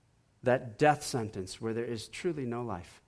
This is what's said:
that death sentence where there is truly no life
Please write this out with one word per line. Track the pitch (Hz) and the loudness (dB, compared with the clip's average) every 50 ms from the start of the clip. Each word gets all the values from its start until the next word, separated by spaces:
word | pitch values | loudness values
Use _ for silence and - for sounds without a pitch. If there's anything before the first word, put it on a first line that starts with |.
| _ _ _ _ _ _ _ _ | _ _ _ _ _ _ _ _
that | - 127 120 131 135 117 107 - | 2 4 4 4 2 -4 0 6
death | 151 151 147 147 - | 6 6 6 4 0
sentence | - - 127 110 104 - 101 92 92 - - | -2 -2 -2 -2 -2 -4 -6 -6 -8 -8 -6
where | 110 113 110 | -4 -2 -2
there | 117 117 | -2 -2
is | 123 120 110 - | -2 -4 -6 -6
truly | - - - - 180 160 151 135 | -10 -10 -4 -4 -2 -2 -2 -4
no | 120 117 120 123 | -4 -4 -4 -4
life | 117 98 87 85 - - - _ | -4 -6 -6 -8 -12 -18 -20 _